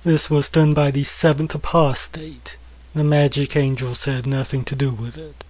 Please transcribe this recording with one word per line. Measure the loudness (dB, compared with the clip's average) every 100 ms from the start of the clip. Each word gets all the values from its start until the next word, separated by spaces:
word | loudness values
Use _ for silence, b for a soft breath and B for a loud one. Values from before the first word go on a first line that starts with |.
This | 2 2 2
was | 0 2
done | 4 4
by | 4 2
the | 0
seventh | -4 0 2 2 -2
apostate. | -4 0 4 4 2 -6 -12 -14 -16 -18 -20 -20 -20 -10
The | -2
magic | 2 4 4 2 -2
angels | 0 0 0 -4 -6
had | -4 -4 -2
nothing | -2 -2 -4
to | -4
do | -2 -2
with | -2 -8 -10
it. | -16 -16